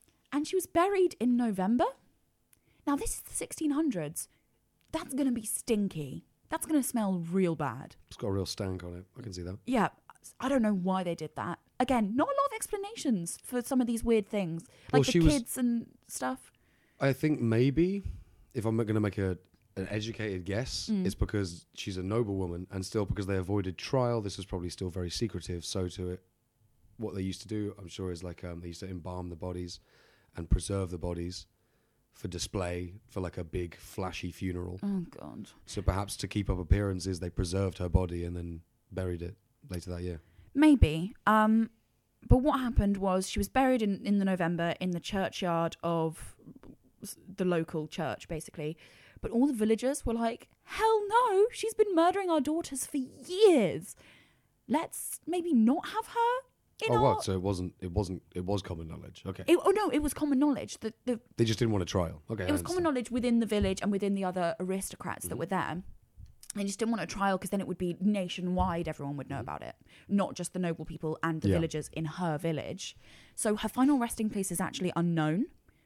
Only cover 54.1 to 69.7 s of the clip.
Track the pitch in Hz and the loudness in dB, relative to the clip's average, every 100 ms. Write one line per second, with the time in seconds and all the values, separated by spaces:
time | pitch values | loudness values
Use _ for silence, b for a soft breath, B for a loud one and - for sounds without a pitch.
54.1 | b b b b _ - 302 - - - | b b b b _ -2 0 0 -8 -10
55.1 | - - 359 339 254 220 302 - 427 - | -10 -4 -2 2 6 6 4 0 -6 -4
56.1 | 466 466 508 - _ _ - - 117 135 | 2 2 2 -4 _ _ -4 2 4 4
57.1 | - - 95 95 92 90 - 90 87 92 | 2 0 0 0 -2 -4 -6 -6 -2 -2
58.1 | 90 - 90 92 101 - 82 82 80 78 | -4 -8 -6 -2 -2 -4 -8 -10 -12 -16
59.1 | - 95 92 - 349 - 392 381 285 294 | -12 -10 -4 2 4 4 2 2 0 -2
60.1 | - 294 262 294 254 - - 220 - - | -2 0 2 2 0 -4 -8 -10 -6 -4
61.1 | 233 - - 117 107 117 104 85 95 85 | -4 -4 0 2 2 2 2 0 0 0
62.1 | 80 - 110 95 294 - 359 330 254 226 | -4 -8 -4 0 0 0 0 0 0 -2
63.1 | 240 240 233 220 208 196 190 202 202 202 | -2 2 2 2 2 2 0 0 0 0
64.1 | 196 185 185 170 - 185 190 - - - | 0 -2 0 -2 -2 -2 -4 -6 -8 -8
65.1 | - - - 165 185 101 170 - - _ | -8 -6 -4 -2 -2 -2 -4 -8 -16 _
66.1 | - - - - 208 202 196 226 233 170 | -20 -20 -20 -12 -6 -6 -2 -2 -2 -4
67.1 | 214 196 185 185 196 - 180 180 175 196 | 0 2 2 0 -4 -4 -4 -4 0 2
68.1 | 208 180 - 180 185 185 170 156 151 143 | 2 -2 -4 0 2 2 0 -4 -4 -6
69.1 | 143 - 139 90 73 60 | -6 -6 -6 -6 -8 -10